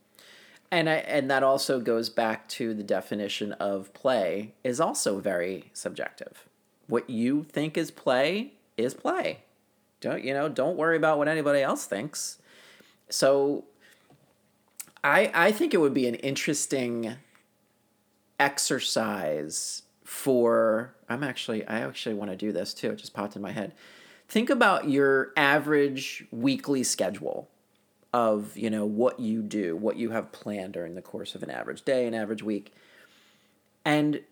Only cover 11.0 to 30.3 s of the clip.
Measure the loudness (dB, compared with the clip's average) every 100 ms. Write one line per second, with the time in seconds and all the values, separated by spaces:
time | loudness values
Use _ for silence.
11 | 4 4 2 2 2 2 2 0 -4 -4
12 | -4 -8 -10 -12 _ -20 -20 -20 _ _
13 | -8 2 4 6 4 0 -8 _ _ _
14 | _ _ _ _ _ _ _ -20 -20 -2
15 | 4 4 4 4 4 4 2 4 4 4
16 | 0 0 -4 -2 -2 -2 -2 -2 -2 -4
17 | -6 -8 -16 _ _ _ _ _ _ _
18 | _ _ _ 0 0 0 -2 -2 -2 -2
19 | -2 -2 -2 -4 -6 -8 -8 -10 -16 _
20 | -14 -4 2 4 4 4 4 2 -2 -12
21 | -8 -4 -4 -6 -4 -4 -4 -4 -6 -6
22 | -6 -4 -6 -4 -4 -2 -4 -6 -6 -6
23 | -8 -6 -6 -8 -8 -8 -8 -12 -20 -20
24 | -20 -20 -2 0 2 4 6 4 2 4
25 | 6 4 2 4 4 4 4 4 4 0
26 | -6 -10 -10 -2 0 0 0 0 0 0
27 | -2 -2 -6 -6 -10 _ _ _ _ _
28 | _ 2 4 2 -2 -4 -2 0 0 2
29 | 2 2 -2 -2 -2 -2 -2 0 -2 -2
30 | -2 -4 -6